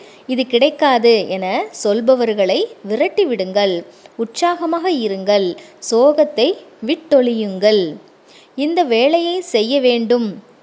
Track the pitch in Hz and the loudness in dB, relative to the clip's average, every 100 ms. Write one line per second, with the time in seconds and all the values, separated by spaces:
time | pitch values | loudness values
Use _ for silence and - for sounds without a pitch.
0 | - - - 254 254 240 285 302 294 240 | -14 -20 -6 -4 0 2 2 2 2 4
1 | 233 220 175 190 185 240 427 - 214 214 | 4 4 0 -4 -4 -4 -6 -6 -2 0
2 | 233 254 226 208 185 247 466 - 196 220 | 2 2 2 0 0 0 -2 -8 -8 -2
3 | 339 - 349 185 185 196 202 170 170 - | -2 0 -2 -2 -2 0 0 -2 -8 -20
4 | - - 226 - 349 349 330 339 370 294 | -20 -8 -8 -2 -2 -2 -4 -2 -2 -2
5 | 214 196 190 208 185 - - - - 226 | -2 -4 0 0 0 -6 -14 -16 -2 2
6 | 277 302 294 214 277 - - - 220 320 | 4 4 0 2 0 -2 -10 -12 -6 -6
7 | - 277 247 226 208 185 208 214 165 147 | 2 2 2 -2 -4 0 2 2 0 -6
8 | - _ _ - _ - 302 339 294 226 | -18 _ _ -20 _ -6 -2 0 0 2
9 | 269 339 339 370 349 226 220 277 254 240 | 2 2 0 -4 -2 -2 0 2 2 2
10 | 220 240 220 165 - - | 0 0 -2 -8 -18 -20